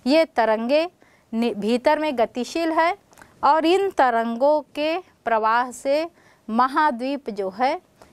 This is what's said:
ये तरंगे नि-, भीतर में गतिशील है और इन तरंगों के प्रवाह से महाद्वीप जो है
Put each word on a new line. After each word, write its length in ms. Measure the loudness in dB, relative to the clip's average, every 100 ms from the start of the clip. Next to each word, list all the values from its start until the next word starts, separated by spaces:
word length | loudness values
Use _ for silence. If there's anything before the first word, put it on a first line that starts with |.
| 0
ये 200 | 2 2
तरंगे 580 | 0 0 0 0 0 0 -6 _ _ _
नि-, 220 | -4 -2 -2
भीतर 440 | -2 0 2 0
में 180 | 0 -2
गतिशील 540 | -2 -2 -6 -4 -2
है 240 | 0 0 -2 _ -20 -20 _
और 220 | 2 2 4
इन 240 | 2 0
तरंगों 680 | 2 2 2 -2 0 0 0 -2 -6
के 220 | -4 -4 -8 _ -4
प्रवाह 460 | -2 0 0 -2
से 340 | -6 -2 -2 -4 _ _ _ -4
महाद्वीप 840 | 0 0 2 0 0 -4 -6 -8
जो 180 | -8 -6
है 280 | -2 -2 -2 -8 _ -20